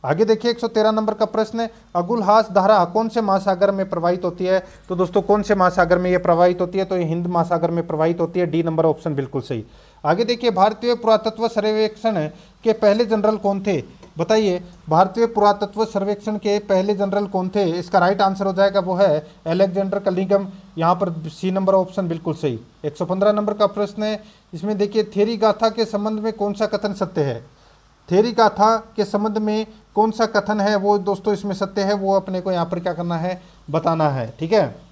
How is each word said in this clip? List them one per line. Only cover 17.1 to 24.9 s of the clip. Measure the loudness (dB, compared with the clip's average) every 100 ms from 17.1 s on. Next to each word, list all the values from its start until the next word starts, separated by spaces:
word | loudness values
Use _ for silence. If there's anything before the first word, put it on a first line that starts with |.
| 0 -2
कौन | -2 -2
थे? | 0 0
इसका | -2 0 2
राइट | 2 2
आंसर | 0 0 -4
हो |
जाएगा | 2 2 2
वो | -2
है | 2 2 2 -2 -14 -4
अलेक्जेंडर | 0 2 0 -2 -2
कलिंगम। | -2 -2 2 0 0 -12 -16 -2
यहाँ | 0
पर | 2 -2 -4 -10
सी | -6 -4
नंबर | -2 2
ऑप्शन | 2 2 -4 -4
बिल्कुल | -4 -6
सही। | -4 -4 -4 -10 _
एक | -10 -6
सौ |
पन्द्रह | -4 0 2
नंबर | 2 -2
का | 0 0
प्रश्न | 0 -6 -4
है, | -6 -6 -10 _ _
इसमें | -10 -6 -2
देखिए | 0